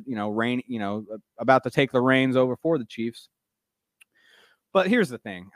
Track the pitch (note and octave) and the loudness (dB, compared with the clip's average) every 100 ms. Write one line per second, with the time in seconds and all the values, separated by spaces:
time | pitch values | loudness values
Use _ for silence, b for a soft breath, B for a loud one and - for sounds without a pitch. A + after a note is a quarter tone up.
0 | B2 G#2+ G#2+ G#2+ A#2+ B2 B2+ A2+ G2+ G#2+ | -6 -6 -4 -2 -2 -4 -6 -6 -6 -6
1 | G2+ A2 _ - A#2 C3 B2+ - C3+ B2+ | -10 -16 _ -2 4 4 2 0 0 2
2 | C3 C3 C3 B2+ B2+ B2 D#3+ D3+ A2 A#2 | 4 4 4 2 0 0 -2 -2 -4 -8
3 | A#2 - - _ _ _ _ _ _ _ | -8 -8 -18 _ _ _ _ _ _ _
4 | _ b b b b b _ F#3+ F#3 B3 | _ b b b b b _ 0 2 2
5 | C#3+ A#2 A2 F#2 G2 | 0 -4 -12 -14 -10